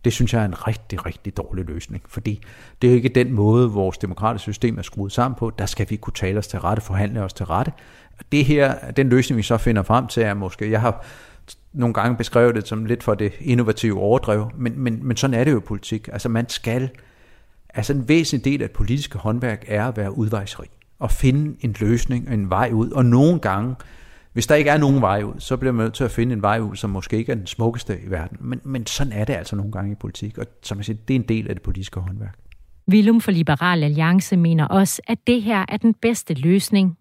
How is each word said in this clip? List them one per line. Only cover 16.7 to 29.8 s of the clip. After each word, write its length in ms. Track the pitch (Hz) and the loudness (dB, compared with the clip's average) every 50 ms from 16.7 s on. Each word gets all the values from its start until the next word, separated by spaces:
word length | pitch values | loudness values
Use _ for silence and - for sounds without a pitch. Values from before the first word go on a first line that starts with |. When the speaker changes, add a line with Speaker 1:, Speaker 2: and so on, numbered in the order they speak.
| 113 127 131 127 - - - - _ _ - _ - _ _ _ _ _ _ - - | -2 -2 -4 -6 -8 -14 -20 -20 _ _ -20 _ -20 _ _ _ _ _ _ -10 -6
Speaker 1:
altså, 180 | - 107 - | -6 -2 0
en 160 | 143 139 120 - | -2 -2 2 2
væsentlig 360 | 156 165 160 - - 123 110 | 2 2 4 2 -2 0 0
del 180 | 135 143 143 | 0 0 0
af 20 | 113 | -4
et 80 | 101 | -4
politisk 420 | - - 110 101 120 147 143 - - | -2 -2 0 0 0 -2 -2 -6 -10
håndværk 500 | 98 90 110 113 123 131 120 107 104 - - | -6 -4 -2 -2 -2 -2 -4 -4 -6 -6 -4
er 200 | 104 104 107 131 | -2 -2 -2 -2
at 80 | 113 | -2
være 220 | 107 101 98 98 - | -4 -6 -4 -2 -2
udvejsrig 500 | 110 104 117 104 98 101 - - - - - _ _ _ _ _ | -2 -2 -2 -4 -6 -8 -12 -14 -16 -18 -20 _ _ _ _ _
og 120 | 131 139 | -2 -2
finde 460 | - - - 131 131 143 151 151 131 - | 0 4 4 4 4 4 0 -2 -6 -6
en 160 | - 117 98 - | -6 -6 -4 -2
løsning, 480 | 110 104 117 117 - - 123 120 - - | 0 2 2 2 2 0 -2 -4 -4 -2
en 180 | 117 107 98 92 | -2 -2 -2 0
vej 200 | 92 98 123 120 | 0 0 0 2
ud. 180 | 117 110 113 - | 2 0 0 0
Og 140 | - 135 123 | 2 2 4
nogle 340 | 120 120 127 143 165 180 151 | 6 6 6 6 6 4 2
gange, 360 | - 107 95 98 110 127 127 - - - - - - - - - _ _ | 0 -2 -2 -2 -4 -6 -6 -10 -14 -20 -20 -20 -20 -20 -20 -20 _ _
hvis 140 | - 117 110 | -4 -4 2
der 80 | - 151 | 4 4
ikke 160 | 151 151 143 | 4 6 4
er 80 | 147 156 | 4 4
nogen 220 | 147 139 139 135 | 6 4 4 4
vej 220 | 117 92 98 104 | 4 2 2 0
ud, 120 | 104 104 - - | -2 -4 -8 -10
så 180 | - - 131 | -6 -4 -4
bliver 160 | 123 131 131 | -2 0 0
man 120 | 123 113 113 | 0 2 0
nødt 100 | 113 113 | -2 0
til 100 | - 135 | -2 -2
at 60 | 113 | -2
finde 220 | - - 117 127 | 0 0 0 0
en 100 | 123 104 | 0 0
vej 180 | 101 101 107 113 | 0 2 2 0
ud, 160 | 113 101 95 | -2 -4 -6
som 140 | - - 104 | -6 -4 -4
måske 260 | 95 95 - - - | -4 -4 -4 -2 -2
ikke 160 | 107 117 - | -2 -2 -2
er 40 | 131 | -4
den 100 | 110 92 | -4 -6
smukkeste 520 | - - - 113 117 117 120 - - 101 87 101 | -10 -4 -2 -2 0 0 -2 -6 -6 -8 -8 -6
i 40 | 95 | -6
verden. 280 | 95 82 80 - - - | -6 -6 -6 -8 -10 -10
Men, 200 | - 123 127 123 - | -8 -8 -8 -8 -8
men 220 | 135 135 131 110 | -8 -6 -6 -6
sådan 260 | - - - - - | -6 -2 -2 -2 0
er 120 | 107 104 107 | 0 -2 -2
det 80 | - | -2
altså 240 | 135 87 82 - 107 | -2 -4 -4 -6 -6
nogle 160 | 101 98 104 | -6 -6 -6
gange 200 | 107 95 | -6 -6